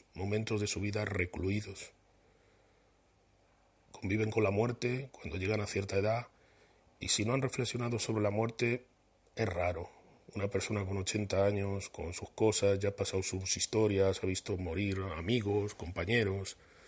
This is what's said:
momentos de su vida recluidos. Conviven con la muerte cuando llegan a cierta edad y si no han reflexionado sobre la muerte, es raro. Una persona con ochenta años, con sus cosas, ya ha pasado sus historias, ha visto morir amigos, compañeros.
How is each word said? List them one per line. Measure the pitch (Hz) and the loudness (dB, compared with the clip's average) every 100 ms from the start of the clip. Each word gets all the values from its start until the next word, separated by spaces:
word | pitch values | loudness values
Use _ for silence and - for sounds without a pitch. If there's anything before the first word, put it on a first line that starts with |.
| _ | _
momentos | - 98 107 110 107 | -6 -2 -2 0 0
de | 104 | 0
su | - | -2
vida | 101 104 | -2 -2
recluidos. | 104 92 87 78 92 104 101 98 - - _ _ _ _ _ _ _ _ _ _ _ _ _ _ _ _ _ _ _ | -2 -2 -2 -2 0 0 -2 -8 -12 -16 _ _ _ _ _ _ _ _ _ _ _ _ _ _ _ _ _ _ _
Conviven | - 98 107 110 | -6 0 0 2
con | 107 | 2
la | 101 | 2
muerte | 101 117 120 123 127 135 | 4 0 0 -4 -4 -6
cuando | - 78 85 | -12 -8 -4
llegan | 92 107 | -2 -2
a | 101 | -2
cierta | 101 98 98 | -4 0 2
edad | 101 117 120 _ _ _ - _ _ _ | 2 0 -4 _ _ _ -20 _ _ _
y | 107 | 2
si | - 104 | 2 4
no | |
han | 131 | 2
reflexionado | 131 - 120 123 117 117 | 0 0 -2 -2 -2 -2
sobre | - 110 | 0 2
la | 104 | 2
muerte, | 104 113 - 120 127 - _ _ _ _ - | 2 0 0 0 0 -6 _ _ _ _ -2
es | 110 | -2
raro. | 90 87 82 - - - - - - | 0 0 -2 -6 -14 -20 -20 -12 -6
Una | 101 | -2
persona | 98 - 104 95 | 0 0 -2 -2
con | 98 | -2
ochenta | 95 107 101 95 | -2 -2 0 2
años, | 101 104 98 98 - | 4 2 0 -2 -6
con | - 90 | -8 -8
sus | 90 - | -8 -10
cosas, | - 110 101 101 98 | 2 4 4 4 2
ya | 101 | 0
ha | - | -2
pasado | 98 95 | -2 -2
sus | 92 92 95 - | -2 -4 -2 -2
historias, | - 107 107 98 95 95 | 0 2 4 6 4 2
ha | 95 | 0
visto | 92 - 92 | -2 -2 -4
morir | 87 82 101 95 98 82 | -2 -2 -2 -2 -4 -4
amigos, | 85 120 101 104 104 | 0 2 2 0 0
compañeros. | - 85 95 87 120 104 98 95 - - - | -6 -8 -4 2 2 4 0 -4 -8 -16 -20